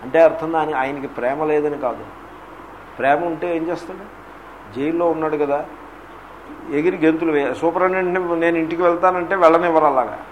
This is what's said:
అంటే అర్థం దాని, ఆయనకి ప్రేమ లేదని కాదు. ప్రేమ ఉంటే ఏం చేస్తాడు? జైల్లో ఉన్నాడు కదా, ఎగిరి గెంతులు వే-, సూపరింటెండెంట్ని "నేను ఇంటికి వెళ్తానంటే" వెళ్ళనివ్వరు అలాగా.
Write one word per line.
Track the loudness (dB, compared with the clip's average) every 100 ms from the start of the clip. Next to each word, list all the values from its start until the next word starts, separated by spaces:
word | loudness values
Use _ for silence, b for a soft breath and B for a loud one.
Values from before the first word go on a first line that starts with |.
అంటే | 0 4
అర్థం | 4 4 -2
దాని, | -2 0
ఆయనకి | -2 -4 -4 -8
ప్రేమ | -4 -4 -2
లేదని | 0 2 0 -2
కాదు. | -4 -6 -12 -16 -18 -20 -20 -20 -20 -20 -20 -4
ప్రేమ | 0 2 0
ఉంటే | -4 -4 -2
ఏం | -2
చేస్తాడు? | -6 -8 -14 -16 -20 -20 -20 -20 -20 -14 -4
జైల్లో | -2 0 0
ఉన్నాడు | 0 -2 0
కదా, | 0 0 -4 -14 -18 -20 -20 -20 -20 -20 -18 -16 -4
ఎగిరి | 0 0 2
గెంతులు | 2 2 2
వే-, | 2 0
సూపరింటెండెంట్ని | 0 0 2 2 2 0 0 0 0
"నేను | 2 0
ఇంటికి | -2 2
వెళ్తానంటే" | 2 4 2 2 -2 4
వెళ్ళనివ్వరు | 6 6 4 4 4
అలాగా. | 2 -2 -6 -14